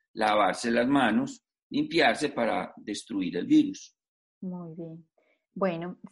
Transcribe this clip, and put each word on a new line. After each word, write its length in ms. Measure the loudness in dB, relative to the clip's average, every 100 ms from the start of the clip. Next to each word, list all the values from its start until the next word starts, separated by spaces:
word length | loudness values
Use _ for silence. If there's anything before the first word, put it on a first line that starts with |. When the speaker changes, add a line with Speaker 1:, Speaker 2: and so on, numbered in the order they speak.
| _
Speaker 1:
lavarse 560 | -2 2 4 2 0 0
las 180 | 2 2
manos, 560 | 4 4 2 -2 -8 _ _ _
limpiarse 600 | -4 0 4 4 4 -2
para 420 | -2 -2 -2 -4 -10
destruir 600 | -10 -10 -6 -4 -2 -4
el 100 | 4
virus. 480 | 4 4 -2 -16 _ _ _ _ _
Speaker 2:
Muy 340 | -10 -10 -12 -12
bien. 300 | -14 -14 -20 _ _ _ _
Bueno, 460 | -4 -2 -2 -8 -12 -8